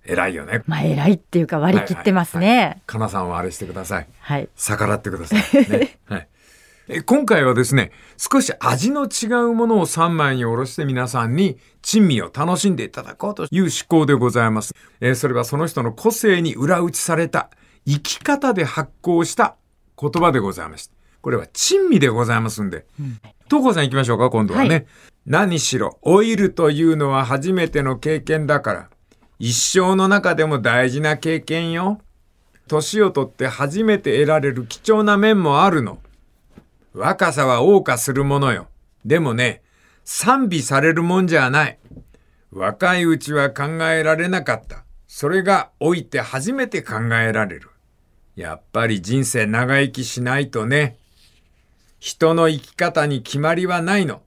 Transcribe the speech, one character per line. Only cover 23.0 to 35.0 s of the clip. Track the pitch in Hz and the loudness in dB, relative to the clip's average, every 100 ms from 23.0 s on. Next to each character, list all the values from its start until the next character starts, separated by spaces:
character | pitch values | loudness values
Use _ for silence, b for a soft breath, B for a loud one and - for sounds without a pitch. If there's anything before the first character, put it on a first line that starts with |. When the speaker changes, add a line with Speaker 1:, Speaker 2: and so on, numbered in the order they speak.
Speaker 2:
ん。 | 139 113 - _ _ | -12 -12 -20 _ _
Speaker 1:
東 | 294 | 2
光 | 254 170 | 4 2
さ | |
ん | |
行 | 139 | 0
き | 135 | 0
ま | |
し | 120 | 0
ょ | 110 | 2
う | |
か、 | 127 | 2
今 | 120 104 | 2 0
度 | 226 | 2
は | |
ね。 | 247 | 2
Speaker 2:
は | 160 | 2
い。 | - b b _ - | -2 b b _ -2
Speaker 1:
何 | 156 202 165 | 0 2 0
し | - 127 | -2 -2
ろ、 | 101 - | -4 -2
老 | 139 190 | 2 4
い | 226 214 | 4 2
る | 196 | 0
と | - 151 | 2 0
い | 151 | 2
う | 165 156 | 2 2
の | 143 | 0
は | 135 | 0
初 | 123 135 165 | 0 -2 0
め | 185 165 | 0 0
て | 151 | -2
の | 135 120 | -2 -2
経 | 151 156 | -2 -4
験 | 120 156 147 | -2 -2 0
だ | 143 | 0
か | 113 | 0
ら、 | 90 - _ _ _ _ _ | -6 -8 _ _ _ _ _
一 | 117 117 | -4 -2
生 | - 185 185 190 | 0 2 2 2
の | 190 | 4
中 | 202 185 | 2 2
で | 160 | 0
も | 156 139 | 0 0
大 | 117 123 127 | 2 2 2
事 | 131 | 0
な | 151 151 | -2 -2
経 | 160 160 | -2 -4
験 | - 165 165 | -4 -4 -4
よ。 | 165 185 208 - _ _ _ _ _ - | -2 -4 -4 -10 _ _ _ _ _ -4
年 | 151 151 214 | -2 0 2
を | 202 | 2
取 | - 123 | 2 -4
っ | |
て | - 127 | -4 -6
初 | - 143 180 | -2 -4 0
め | 220 202 | 2 2
て | 170 120 | 2 2
得 | 147 | 4
ら | 156 | 2
れ | 139 | 0
る | 123 117 | -4 -8
貴 | - - | -6 2
重 | 214 | 2